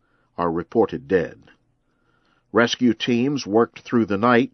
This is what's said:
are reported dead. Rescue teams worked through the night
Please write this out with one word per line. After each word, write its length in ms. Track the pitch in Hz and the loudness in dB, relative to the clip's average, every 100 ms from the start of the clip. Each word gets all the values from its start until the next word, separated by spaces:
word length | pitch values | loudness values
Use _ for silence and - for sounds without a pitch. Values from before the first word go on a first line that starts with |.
| _ _ _ - | _ _ _ -6
are 120 | 87 | -4
reported 560 | 82 85 117 104 80 69 | -4 -4 0 0 -2 -2
dead. 320 | 92 76 - _ _ _ _ _ _ _ _ _ _ _ | -2 -2 -10 _ _ _ _ _ _ _ _ _ _ _
Rescue 440 | 101 120 - 123 | 0 0 2 0
teams 520 | 107 - 120 131 143 92 | 0 -2 -2 -2 -4 -2
worked 340 | 107 117 - | 0 0 -4
through 260 | - 123 104 | -4 -2 0
the 100 | 98 | 0
night 360 | 120 117 131 | 2 2 0